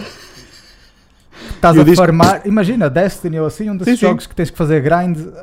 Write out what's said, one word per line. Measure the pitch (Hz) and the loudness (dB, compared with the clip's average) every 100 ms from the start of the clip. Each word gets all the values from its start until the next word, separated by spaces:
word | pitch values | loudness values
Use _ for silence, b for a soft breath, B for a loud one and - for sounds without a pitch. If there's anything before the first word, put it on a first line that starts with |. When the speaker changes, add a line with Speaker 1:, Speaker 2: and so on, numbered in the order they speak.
| 208 - - - - - _ _ _ _ _ _ _ B B B | -14 -20 -20 -20 -20 -20 _ _ _ _ _ _ _ B B B
Speaker 1:
estás | 175 160 | 2 6
Speaker 2:
E | |
eu | |
Speaker 1:
a | 151 | 6
Speaker 2:
disse | 180 | 6
Speaker 1:
farmar, | 175 165 175 196 202 | 4 4 2 0 -2
imagina, | 214 190 247 151 | -2 0 0 -2
Destiny | 139 196 - 175 160 | 0 -2 -4 -8 -6
ou | 156 | -6
assim, | - 214 | -6 -8
um | 196 | -6
desses | 180 | -2
Speaker 2:
Sim, | 247 | 0
sim. | 208 | 0
Speaker 1:
jogos | 233 - | -2 -8
que | - | -6
tens | 165 | -6
que | - | -4
fazer | 156 156 | -2 0
grind | 135 170 180 160 156 - | 0 0 -2 -6 -10 -16